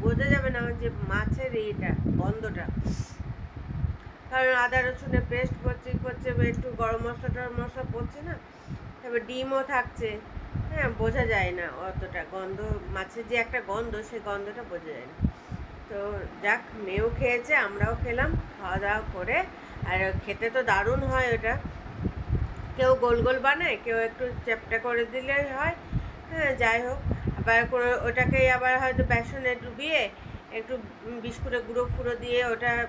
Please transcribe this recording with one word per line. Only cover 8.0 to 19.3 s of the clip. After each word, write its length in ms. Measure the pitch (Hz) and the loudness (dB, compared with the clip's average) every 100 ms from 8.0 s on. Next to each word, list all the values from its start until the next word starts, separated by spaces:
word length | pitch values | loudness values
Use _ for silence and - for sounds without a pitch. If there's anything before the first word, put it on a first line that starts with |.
| 240 285 311 | -6 -6 -8
না, 60 | 320 - - - - - - | -8 -12 -18 -14 -12 -12 -12
তারপর 180 | 254 240 226 | -2 -2 -2
ডিমও 340 | 254 262 269 | -4 0 0
থাকছে, 460 | 262 262 240 - 226 214 - - - - - | 2 2 0 -2 -4 -6 -8 -10 -6 -4 -2
হ্যাঁ, 200 | - 196 226 | 0 0 2
বোঝা 260 | 226 233 233 | 2 2 2
যায় 260 | 214 180 | 4 2
না 140 | 180 170 135 185 | 0 -4 -6 -6
অতটা 360 | 190 214 180 156 | -6 -6 -6 -6
গন্ধ, 260 | 190 190 196 214 208 - | -6 -6 -4 -2 -4 -4
মাছের 300 | 190 190 233 226 | -6 -6 -6 -2
যে 60 | 240 | 0
একটা 240 | 226 247 226 | 0 -2 -2
গন্ধ, 220 | 202 233 214 214 | -2 -2 -4 -6
সেই 100 | 233 | -8
গন্ধটা 380 | 202 202 202 214 226 | -6 -4 -6 -8 -8
বোঝা 200 | 175 160 135 | -10 -8 -12
যায় 120 | 127 | -10
না। 60 | 170 - - - - - - - | 0 0 0 -10 -10 -10 -12 -10
তো 100 | 202 202 202 180 - | -6 -4 -4 -8 -4
যাক, 180 | 202 233 - 220 | 2 2 0 -8
মেয়েও 240 | 196 196 226 233 | -4 0 0 2
খেয়েছে, 340 | 247 240 240 302 | 2 2 4 4
আমরাও 380 | 214 202 208 226 | 4 2 0 0
খেলাম, 260 | 240 233 294 330 - - | 0 2 2 2 -2 -8
খাওয়া 220 | 190 190 | -2 0
দাওয়া 240 | 202 214 208 | 2 0 -2
করে। 240 | 196 180 | -4 0